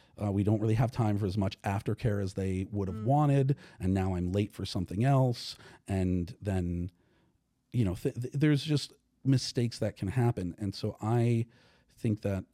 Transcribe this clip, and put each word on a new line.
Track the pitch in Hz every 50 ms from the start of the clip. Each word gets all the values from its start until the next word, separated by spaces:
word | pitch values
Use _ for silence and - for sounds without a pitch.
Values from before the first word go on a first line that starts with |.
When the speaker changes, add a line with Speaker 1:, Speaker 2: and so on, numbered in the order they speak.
| _ _ _ - 104
Speaker 1:
uh, | 104
we | 98 101 101
don't | 101 110 104
really | 107 110 110
have | 110 131 120
time | - - 117 107 104
for | 101 107
as | 95 90 101
much | 98 95 - - -
aftercare | 107 98 101 - - 107 - - 120 104 101 98
as | 92 -
they | - 95 95 92 92 95 -
would | - 104 98 92
have | 92 110
Speaker 2:
Mm. | 107
Speaker 1:
wanted, | 120 139 147 151 143 139 139 135 135 139 - - - - -
and | - 92 95
now | 95 92 92 92
I'm | 90 90 90 92
late | 101 104 101 -
for | - 92
something | - - 101 87 - - 98 120
else, | 135 139 131 131 127 120 - - - - - - - - - _ -
and | 101 95 92 92 92 90 87 87 - - -
then, | 101 95 92 87 87 87 87 87 90 - _ _ _ _ _ _ _ _ _ _ _ _ _ _ _ -
you | 120 113
know, | 95 87
th-, | 113 - 143 -
th-, | 120 120 127 -
there's | 143 151 151 151 139 -
just | 156 151 139 - - - _ _ _ _ _ -
mistakes | 131 139 127 - - - 127 120 113 - -
that | 117 104 -
can | - - 95
happen. | 92 127 120 120 - - 92 87 80 -
And | 104 98 -
so | - - 107 - -
I | - 107 117 120 117 120 120 117 117 - _ _ _ _ _ _ _ _ _
think | - - 117 107 - -
that | 101 98 92 87 -